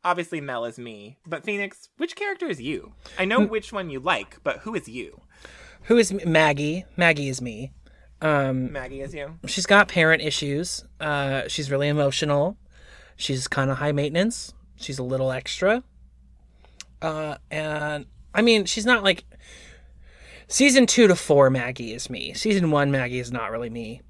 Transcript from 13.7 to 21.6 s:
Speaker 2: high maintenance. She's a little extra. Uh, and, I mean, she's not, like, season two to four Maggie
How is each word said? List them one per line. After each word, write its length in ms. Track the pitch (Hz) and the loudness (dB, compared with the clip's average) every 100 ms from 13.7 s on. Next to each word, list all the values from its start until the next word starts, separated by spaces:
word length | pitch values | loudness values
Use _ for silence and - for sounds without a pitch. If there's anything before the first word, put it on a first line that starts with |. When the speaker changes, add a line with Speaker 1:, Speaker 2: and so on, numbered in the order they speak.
Speaker 2:
high 180 | 131 147 | 0 -2
maintenance. 600 | 143 143 165 208 233 - - - - | 0 0 0 -2 -2 -12 -18 -20 -18
She's 220 | - 131 | -12 -8
a 40 | |
little 300 | 127 131 131 | -4 -2 -2
extra. 500 | 131 - - 185 233 - _ - _ - _ _ _ - _ - - | -4 -6 -2 2 2 -2 _ -20 _ -20 _ _ _ -20 _ -20 -8
Uh, 340 | 160 156 156 147 - | -6 -4 -6 -8 -8
and, 560 | 151 156 151 151 147 - - - | -6 -6 -4 -4 -6 -10 -20 -6
I 80 | - | 2
mean, 220 | 233 226 | 4 4
she's 220 | 185 - 214 | 2 -2 2
not, 160 | 240 | 4
like, 220 | 196 180 - - - - - - - - - - - - - | 4 0 -4 -20 -20 -20 -20 -20 -20 -20 -20 -20 -20 -20 -6
season 380 | - 277 262 240 | 4 6 6 6
two 220 | - 220 | 8 6
to 80 | 175 | 6
four 340 | - 143 135 | 4 6 6
Maggie 420 | 131 | 4